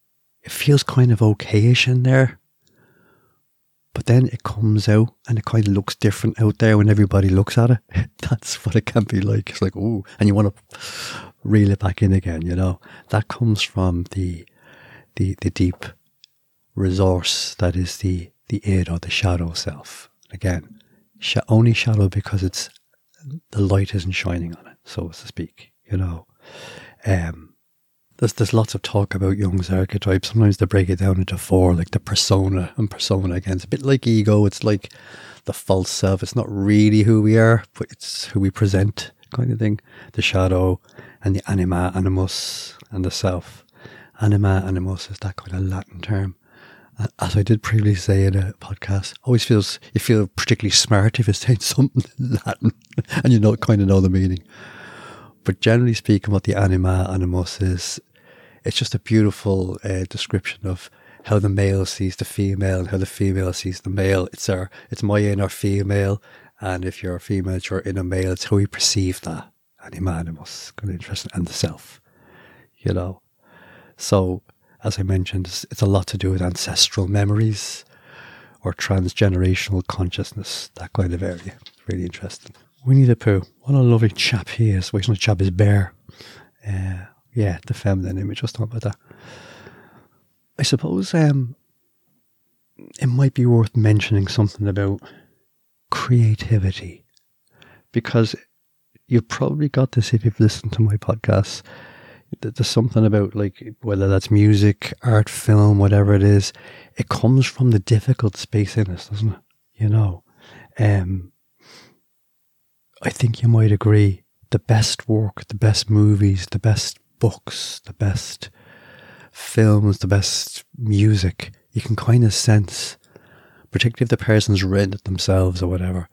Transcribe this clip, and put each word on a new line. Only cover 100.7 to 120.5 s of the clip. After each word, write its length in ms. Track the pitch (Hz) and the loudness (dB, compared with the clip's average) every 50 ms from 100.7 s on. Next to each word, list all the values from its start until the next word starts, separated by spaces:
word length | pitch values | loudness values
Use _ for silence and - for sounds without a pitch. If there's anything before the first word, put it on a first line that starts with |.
| - | -2
to 80 | - | 0
my 160 | 110 104 104 | 0 2 0
podcasts, 640 | 107 - - 110 110 - - 98 98 101 - - - - - - - - - - - - - - - _ _ - - | 0 -2 -4 -4 -2 0 0 0 0 0 -2 -6 -16 -18 -20 -20 -20 -20 -20 -20 -20 -20 -20 -20 -20 _ _ -14 -12
that 140 | - 110 - | -10 -8 -4
there's 120 | - 113 | -4 -4
something 380 | - - 117 113 - - 110 110 | 0 0 0 0 2 2 2 4
about, 300 | 104 107 104 101 95 - | 4 4 2 0 0 -2
like, 400 | 107 104 95 - - 117 110 107 _ | -4 -4 -4 -6 -10 -16 -18 -16 _
whether 260 | - 110 101 98 98 | -6 -4 -2 0 2
that's 240 | 98 98 95 - - | 2 2 2 2 2
music, 640 | 107 101 104 104 104 98 104 104 98 - - - - - - | 4 6 6 6 6 6 4 4 2 0 -4 -12 -10 -6 0
art, 260 | 123 110 107 110 - | 2 2 2 2 0
film, 480 | - - - - 104 104 104 104 104 | -4 -4 0 4 4 6 6 6 6
whatever 360 | 101 101 98 101 101 101 101 104 | 4 4 4 4 4 4 4 4
it 100 | 98 101 | 4 6
is, 280 | 101 101 98 98 - - - - - - - - _ _ | 6 6 4 2 0 -6 -14 -20 -20 -20 -20 -20 _ _
it 120 | - - - | -8 -6 -4
comes 360 | - - - 117 131 135 123 | -4 0 2 4 4 4 2
from 260 | - - - 127 123 | 2 0 0 2 4
the 80 | 110 101 | 4 2
difficult 560 | - - 113 104 - 131 127 - 113 101 - | 2 2 2 2 2 0 0 0 0 -2 -4
space 400 | - - - - 104 101 - - | -4 -8 -4 -2 -2 -2 0 0
in 140 | 113 101 92 | -2 -2 -2
us, 200 | 90 87 - - | -4 -10 -12 -10
doesn't 240 | 104 101 113 107 98 | -6 -4 -2 -4 -4
it? 60 | - _ _ _ _ _ _ _ | -6 _ _ _ _ _ _ _
You 140 | - 110 104 | -2 0 2
know, 340 | 107 110 104 95 90 - _ _ _ _ _ - - - - _ _ - | 2 2 2 0 -2 -6 _ _ _ _ _ -20 -20 -20 -20 _ _ 0
um, 520 | 110 104 101 98 90 90 95 90 90 - _ _ _ _ _ _ _ _ - - - _ _ _ _ _ _ _ _ _ _ _ _ _ _ _ _ _ _ _ _ _ _ - - | 2 2 2 2 0 -2 -4 -6 -8 -10 _ _ _ _ _ _ _ _ -20 -20 -20 _ _ _ _ _ _ _ _ _ _ _ _ _ _ _ _ _ _ _ _ _ _ -8 -8
I 60 | - | -6
think 320 | - - - 113 113 - | -4 0 0 -2 0 2
you 80 | 120 117 | 2 4
might 220 | 117 113 110 107 | 4 6 6 4
agree, 520 | 104 - - 107 107 104 104 98 92 - _ _ _ _ _ - | 4 2 4 4 4 6 4 4 2 -2 _ _ _ _ _ -4
the 80 | - 104 | -4 -2
best 500 | - - 113 110 - - - - - - | 0 2 2 2 2 0 -4 -6 -4 -2
work, 380 | 110 107 110 98 - - - | -2 0 -2 -2 -6 -10 -14
the 80 | - 107 | -12 -6
best 340 | 101 107 104 101 - - - | 0 2 2 2 2 0 2
movies, 580 | 107 104 104 104 104 98 101 98 98 92 90 - | 2 4 4 4 4 4 4 2 2 0 -2 -6
the 100 | - 98 | -6 -2
best 400 | - 110 101 - - - - _ _ _ _ - | 0 0 0 0 -2 -6 -10 _ _ _ _ -2
books, 600 | 117 104 - - - - - - - - - - - | -2 -2 -2 -2 -12 -14 -12 -12 -12 -12 -14 -16 -18
the 80 | - - | -14 -8
best 560 | - 107 95 92 - - - - - - - _ _ _ - - - _ - - - - - - - - - | -4 -2 -2 -2 -4 -6 -10 -14 -16 -18 -20 _ _ _ -20 -20 -20 _ -20 -20 -20 -20 -20 -20 -20 -20 -20
films, 680 | _ - - - - 110 110 107 104 104 104 104 95 - | _ -18 -14 -4 2 4 4 6 6 4 4 2 0 0
the 80 | - | 0
best 560 | 92 101 98 92 - - - - - | 0 2 2 0 0 -4 -6 -6 -8